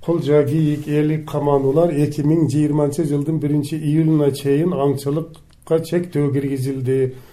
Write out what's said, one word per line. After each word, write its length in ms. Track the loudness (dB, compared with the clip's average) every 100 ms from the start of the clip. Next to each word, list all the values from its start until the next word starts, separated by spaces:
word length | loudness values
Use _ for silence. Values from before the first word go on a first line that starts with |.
кулжа, 420 | -2 -2 2 2
кийик, 440 | 2 2 0 -2 -2
элик, 400 | 0 0 -2 -4
камануулар 600 | -4 2 2 2 2 2
эки 320 | 2 0 0
миң 260 | 0 2 2
жыйырманчы 540 | 2 0 2 0 -2
жылдын 340 | -2 -2 -2 -2
биринчи 360 | 0 -2 -2 -4
июлуна 540 | 0 2 4 4 2
чейин 440 | 0 0 0 0
аңчылыкка 1040 | 0 0 0 -2 -4 -6 -14 -20 -20 -2 -2
чектөө 520 | 0 -4 -2 -2 0
киргизилди. 840 | 0 -2 -4 -4 -4 -2 0 0 -4 -20